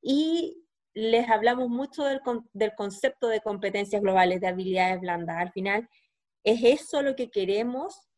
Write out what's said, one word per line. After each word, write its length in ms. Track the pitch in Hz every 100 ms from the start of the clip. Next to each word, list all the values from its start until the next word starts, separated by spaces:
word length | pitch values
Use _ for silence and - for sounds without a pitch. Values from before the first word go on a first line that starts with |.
Y 600 | - 277 311 339 330 - _ _ _
les 360 | - 220 233 233
hablamos 400 | 220 226 247 254
mucho 340 | 240 277 -
del 160 | 285 269
con-, 300 | 269 240 233
del 220 | 202 214 214
concepto 540 | 202 196 262 - 233
de 100 | 220
competencias 600 | 220 202 196 202 202 208
globales, 400 | 202 190 180 180
de 60 | 185
habilidades 520 | 180 190 185 185 185
blandas. 380 | 180 170 170 165
Al 160 | 175
final, 340 | 185 190 202 233 _ _ _ _ _
es 380 | - 226 233 294
eso 200 | - 294
lo 140 | 277 269
que 160 | 240
queremos 760 | 208 185 202 233 254 339 403 _